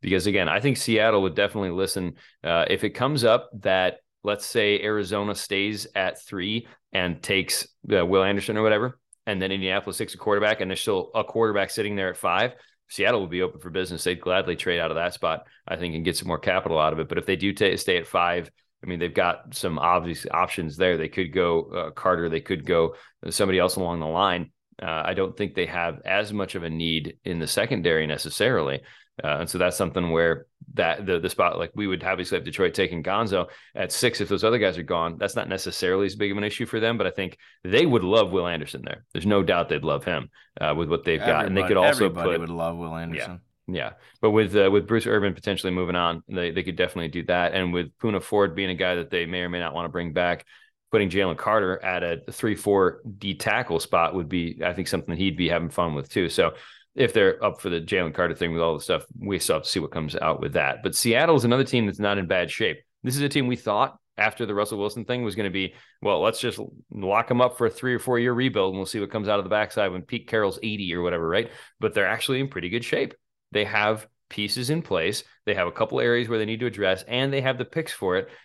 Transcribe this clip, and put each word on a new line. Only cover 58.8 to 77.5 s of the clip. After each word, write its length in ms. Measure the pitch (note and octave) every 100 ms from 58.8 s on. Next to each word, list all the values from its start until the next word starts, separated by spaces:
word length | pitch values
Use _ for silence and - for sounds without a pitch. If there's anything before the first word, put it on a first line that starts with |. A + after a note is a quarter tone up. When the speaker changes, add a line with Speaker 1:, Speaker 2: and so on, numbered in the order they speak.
Speaker 1:
stuff, 220 | - E2 - -
we 200 | G2+ F#2
still 200 | - D#2+
have 60 |
to 60 | -
see 100 | F#2+
what 120 | D2
comes 240 | E2+ D2+ -
out 260 | D#2 D#2+
with 120 | D2+
that. 280 | D#2+ C#2 -
But 140 | F#2+ -
Seattle 400 | A#2 A#2 E3 D3
is 100 | A#2
another 180 | B2+
team 220 | C3 B2 G#2
that's 140 | F2+
not 180 | G2+ G2+
in 80 | F2+
bad 240 | F#2 F2
shape. 300 | - G2+ D2+ _ _
This 120 | B2 C#3
is 60 |
a 80 | C#3+
team 160 | C#3+ B2
we 100 | B2
thought 420 | A2 G#2 C3+ - _ -
after 300 | G#2+ - G#2+
the 80 | G2+
Russell 240 | G#2 G#2
Wilson 260 | G#2 A#2 G#2+
thing 180 | B2
was 120 | A2+ G2+
gonna 160 | G2
be, 240 | F#2+ F#2 - - -
well, 200 | G2+ E2+
let's 200 | G#2 -
just 180 | A#2+ G#2+ - - -
lock 380 | G#2 F#2 G#2 -
'em 100 | B2
up 160 | B2 -
for 120 | A2+
a 20 |
three 240 | - B2+
or 60 | A#2
four 180 | C3 A#2+
year 160 | B2
rebuild 360 | A#2+ C3 G2+ F#2+
and 60 | F#2+
we'll 80 | F#2
see 120 | A2
what 120 | G2
comes 160 | A2 G2+
out 80 | G2+
of 80 | F#2
the 40 |
backside 400 | G#2+ G#2 A2+ G2
when 100 | F2+
Pete 260 | - A#2 -
Carroll's 300 | A2 G2+ F#2+
eighty 280 | A2 G#2 F2+ E2+
or 80 |
whatever, 240 | F2 E2+ E2
right? 220 | G2 A#2+ - - -
But 140 | G#2+
they're 140 | G#2 F#2+
actually 320 | A2+ - C3
in 80 | C#3
pretty 220 | F#2 F2
good 140 | A#2
shape. 300 | - F#3 - - _ _ _
They 140 | G#2 G#2
have 420 | G#2+ G#2+ A2 - _ -
pieces 400 | - G#2 B2+ A#2+
in 100 | D#3+
place. 400 | - F2+ E2+ G#2 - _ -
They 80 | F#2+
have 100 | F2
a 60 |
couple 280 | - A2 B2+
areas 300 | A#2+ A#2+ A#2
where 80 | A2+
they 80 | G#2+
need 140 | A2+
to 80 | B2
address, 340 | G2+ F#2+ F#2 -
and 260 | A#2+ C#3
they 80 | C3+
have 160 | C3